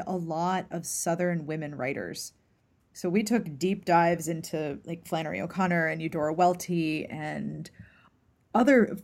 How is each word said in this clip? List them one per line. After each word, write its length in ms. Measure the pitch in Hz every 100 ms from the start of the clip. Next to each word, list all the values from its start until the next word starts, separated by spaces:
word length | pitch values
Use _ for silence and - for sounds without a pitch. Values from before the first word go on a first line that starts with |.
| -
a 80 | 185
lot 500 | 165 160 180 185 -
of 140 | 170 170
Southern 600 | - 175 170 180 170 147
women 300 | 156 147 139
writers. 580 | 127 127 87 - - - _ _ _ _ _
So 140 | - 180
we 120 | 196
took 340 | 214 226 160 139
deep 260 | 185 202 -
dives 420 | 170 170 170 160
into, 520 | 165 - 156 151 143 -
like, 200 | 170 -
Flannery 340 | 165 160 -
O'Connor 480 | 170 185 185 170 160
and 140 | 160
Eudora 320 | 160 170 151
Welty 720 | 160 180 175 - 175 160 156 -
and 640 | 156 151 147 139 151 160 - - _ _ _ _ _ _ -
other 420 | 254 262 208 -